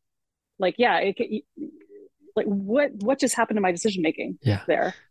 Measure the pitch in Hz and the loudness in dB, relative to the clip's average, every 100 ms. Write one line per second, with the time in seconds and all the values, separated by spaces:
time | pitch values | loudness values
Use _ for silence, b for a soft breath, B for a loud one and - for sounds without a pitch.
0 | _ _ _ _ _ - 185 - 240 175 | _ _ _ _ _ -4 -2 2 2 2
1 | 196 185 - 214 - - - - - 403 | 0 -2 -4 -6 -8 -14 -14 -16 -20 -20
2 | - _ - - 214 196 196 254 294 208 | -20 _ -8 -4 -2 -2 0 0 0 0
3 | 208 277 254 - 226 214 185 175 220 190 | -2 2 2 2 0 2 2 2 -2 0
4 | 160 - - - 120 101 - 160 - - | -2 -2 -6 -4 0 0 0 0 0 -4
5 | _ | _